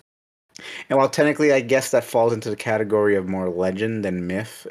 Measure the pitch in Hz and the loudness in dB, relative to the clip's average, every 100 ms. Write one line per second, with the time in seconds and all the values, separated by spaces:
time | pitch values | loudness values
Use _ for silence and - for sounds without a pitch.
0 | _ _ _ _ _ - - - - 135 | _ _ _ _ _ -20 -18 -16 -2 2
1 | 135 - 147 151 151 135 117 131 131 127 | 2 2 2 4 4 4 2 0 2 0
2 | 117 123 117 113 110 104 - 110 107 107 | 0 2 2 0 -4 -6 -2 -2 2 2
3 | 104 101 92 95 92 87 92 92 110 113 | 4 2 0 -4 -2 -2 -2 -2 -4 -4
4 | 98 90 87 95 113 - - | -4 -4 -4 -6 -6 -12 -12